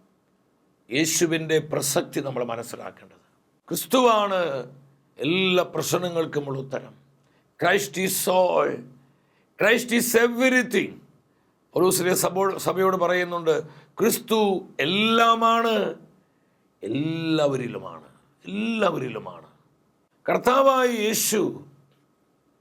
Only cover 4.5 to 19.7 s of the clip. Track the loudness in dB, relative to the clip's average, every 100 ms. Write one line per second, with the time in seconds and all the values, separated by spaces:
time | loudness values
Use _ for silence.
4.5 | -6 -10 -16 _ _ _ -6 -2 0 2
5.5 | 2 0 -4 -2 -2 -2 -4 -4 -4 -6
6.5 | -8 -8 -10 -10 -20 _ _ _ _ _
7.5 | -2 0 2 0 -4 -4 -2 2 2 4
8.5 | 2 0 -4 -12 -20 _ _ _ _ _
9.5 | 0 2 2 2 -2 2 2 2 2 2
10.5 | 2 2 -2 -2 -10 -20 _ _ _ _
11.5 | _ _ 0 2 2 0 0 0 0 0
12.5 | 0 -2 0 0 2 0 0 -2 -2 0
13.5 | 0 -2 -16 -12 0 0 0 -2 2 2
14.5 | 0 -4 -4 -2 2 2 4 4 4 4
15.5 | 2 2 0 -2 -6 -18 _ _ _ _
16.5 | _ _ -12 -6 -4 -2 -4 0 2 2
17.5 | 0 -6 -8 -12 -16 -20 _ _ _ -10
18.5 | -6 -4 0 0 0 -6 -10 -12 -18 -20
19.5 | _ _